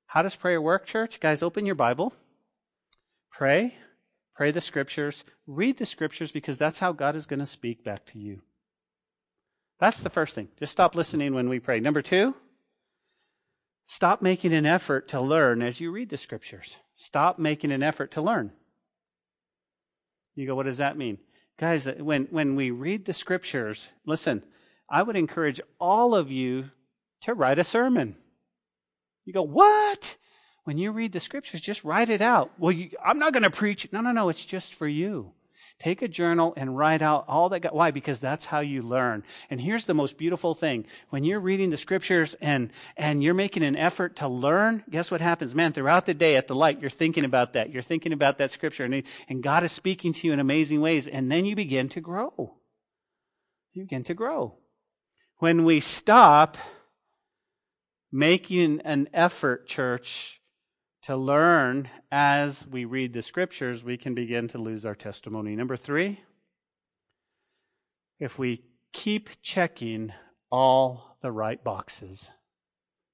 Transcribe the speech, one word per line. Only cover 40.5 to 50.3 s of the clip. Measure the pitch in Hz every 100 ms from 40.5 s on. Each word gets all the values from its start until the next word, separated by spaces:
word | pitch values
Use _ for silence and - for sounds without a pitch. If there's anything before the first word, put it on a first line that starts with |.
thing. | 160 156 120 107 - -
When | 139
you're | 151 208
reading | 185 196 190
the | 147
scriptures | - 190 - 180 156 -
and, | 151 139 117 - - -
and | 151 147
you're | 147
making | 185 202 185
an | 147 139
effort | 165 - 175 -
to | 139
learn, | 123 139 180 220 220 -
guess | 160 170
what | 170
happens? | 170 170 131 143
Man, | 165
throughout | 147 139 175 -
the |
day | 156 165 135
at | -
the | 131
light, | 156 139
you're | 139
thinking | - 160 165
about | 135 127 123
that. | 120 107
You're | 123
thinking | - 165 170
about | 147 139 139
that | 139
scripture, | - 156 -
and, | 123 135 131 - -
and | 131
God | 139 156
is | 170
speaking | - 185 180 175
to | 156
you | 165